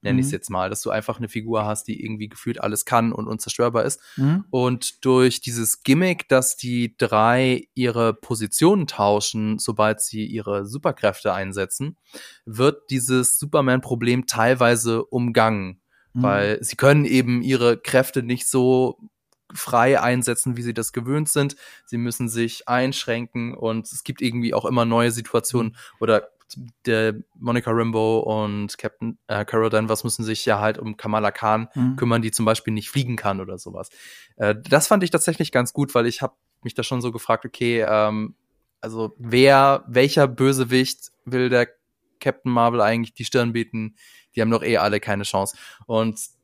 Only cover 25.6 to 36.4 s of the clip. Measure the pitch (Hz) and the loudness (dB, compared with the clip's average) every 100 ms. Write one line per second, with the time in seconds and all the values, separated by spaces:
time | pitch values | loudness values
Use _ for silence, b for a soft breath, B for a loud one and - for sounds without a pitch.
25.6 | 117 b b b 113 107 - _ _ - | -2 b b b 2 2 2 _ _ -18
26.6 | 123 _ - 113 110 107 - _ 120 120 | -18 _ -2 0 0 -2 -12 _ -2 -2
27.6 | 117 113 113 113 110 113 - 107 107 104 | 0 0 0 0 2 0 0 -2 -2 -4
28.6 | 104 - 107 _ 117 110 _ 104 104 110 | -6 -8 -10 _ -10 -10 _ -6 -2 0
29.6 | 110 110 110 110 120 - 110 110 - 104 | 2 2 0 -2 -2 -4 -4 -4 0 0
30.6 | 107 107 107 104 110 107 104 - 110 110 | 0 -2 -8 -8 -2 0 0 -2 0 0
31.6 | 113 139 127 131 120 117 113 - 110 113 | -2 -2 0 0 0 0 0 0 0 0
32.6 | - 107 - 143 123 117 107 98 92 92 | -2 -6 -2 -4 -2 -4 -4 -4 -8 -12
33.6 | - 92 95 b b b b b 104 107 | -14 -14 -16 b b b b b -2 -2
34.6 | - 139 156 214 180 165 - 160 156 127 | 2 2 4 2 2 0 0 -2 -2 0
35.6 | 123 - 139 120 117 - 135 _ | -2 -2 0 0 0 -2 -8 _